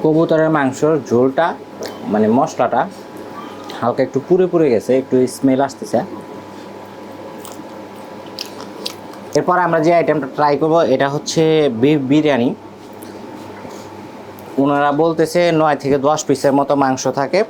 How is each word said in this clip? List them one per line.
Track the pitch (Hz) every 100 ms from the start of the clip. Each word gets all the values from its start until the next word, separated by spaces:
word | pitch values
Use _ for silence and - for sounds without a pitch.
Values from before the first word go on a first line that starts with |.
কবুতরের | 156 156 165 160 160
মাংসর | 156 135 131 151 160 113
ঝোলটা, | 117 131 135 165 - - - - - -
মানে | 104 107
মশলাটা | 120 151 - 127 120 185 - - - - - - - - -
হালকা | 117 120
একটু | 131 131 131
পুড়ে | 180 185
পুড়ে | 175 156
গেছে, | 113 - 127
একটু | 131 127 127
স্মেল | - 135 131
আসতেছে। | 135 - - 233 - - - - - - - - - - - - - 107 - - 104 107 101 101 - 104 - - - - - - - - - - - 151
এরপর | 147 180
আমরা | 170 165
যে | 160 170
আইটেমটা | 156 151 135 -
ট্রাই | 147 143
করব | 156 165
এটা | 151 131 139
হচ্ছে | 147 - - 160 156 147 113
বিফ | 131 156 131
বিরিয়ানি। | 151 151 135 120 - - - - - - - - - - - - - - - - - - - - -
ওনারা | 139 143 147
বলতেছে | 143 165 160 160 175 175
নয় | 160 156 143
থেকে | 139 143
দশ | 135 151 -
পিসের | 135 143
মতো | 139 139 143
মাংস | 135 131 131
থাকে। | 127 139 180 220